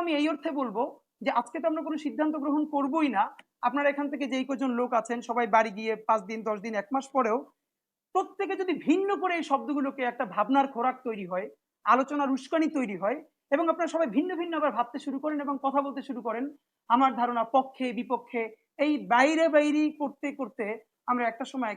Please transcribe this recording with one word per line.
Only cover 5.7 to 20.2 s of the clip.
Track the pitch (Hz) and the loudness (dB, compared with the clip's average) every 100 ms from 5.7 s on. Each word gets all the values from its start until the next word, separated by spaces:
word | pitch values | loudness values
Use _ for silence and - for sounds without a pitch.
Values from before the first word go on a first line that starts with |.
গিয়ে | 196 226 220 220 | -2 -4 -2 2
পাঁচ | 220 185 | 0 0
দিন, | 226 | -6
দশ | 220 214 220 | -4 -4 -4
দিন, | 214 | -4
এক | 202 | -2
মাস | 269 262 269 | -4 -2 0
পরেও | 226 240 - _ _ _ _ _ _ | 2 0 -2 _ _ _ _ _ _
প্রত্যেকে | 370 381 - 381 381 | -2 -2 -4 -4 -2
যদি | 370 | -2
ভিন্ন | 277 - 349 392 392 | -2 2 2 2 0
করে | 359 339 | 0 -2
এই | |
শব্দগুলোকে | - 277 226 285 277 269 247 | 0 -2 0 -2 -2 -2 -4
একটা | 240 233 | -2 -4
ভাবনার | 208 214 269 269 | 0 4 4 2
খোরাক | 233 254 254 | 0 -2 -2
তৈরি | 240 208 180 | -6 -6 -4
হয়, | 185 202 - _ _ | -6 -6 -12 _ _
আলোচনার | - 247 269 294 277 262 | 4 4 4 0 0 0
উস্কানি | - 320 320 | 0 0 2
তৈরি | 311 233 185 | 0 -2 -2
হয় | 190 294 - _ _ | -2 -4 -8 _ _
এবং | 285 339 | 0 2
আপনারা | 330 330 | 0 0
সবাই | 320 311 | 0 2
ভিন্ন | 208 370 349 | 2 0 -2
ভিন্ন | 349 320 | -4 0
আবার | 294 | 0
ভাবতে | 233 240 277 | 0 -4 -4
শুরু | - 269 | -6 -4
করেন | 302 302 | -2 -2
এবং | 285 277 269 | -4 -2 0
কথা | 277 | 0
বলতে | 277 262 | -2 -6
শুরু | 240 240 | -8 -8
করেন, | 226 220 277 - _ _ - | -4 -4 -6 -10 _ _ 0
আমার | 240 269 233 | 4 4 2
ধারণা | 240 240 | 0 0
পক্ষে | 226 262 269 - 254 | 2 2 2 -4 -4
বিপক্ষে | 240 240 240 - 247 220 - _ - 294 | -4 -4 -4 -2 -4 -4 -8 _ -2 0
এই | 294 185 | 0 2
বাইরে | 233 277 320 330 | 4 6 4 6
বাইরেই | 294 294 302 302 | 6 4 2 0
করতে | 302 285 - | -2 -6 -4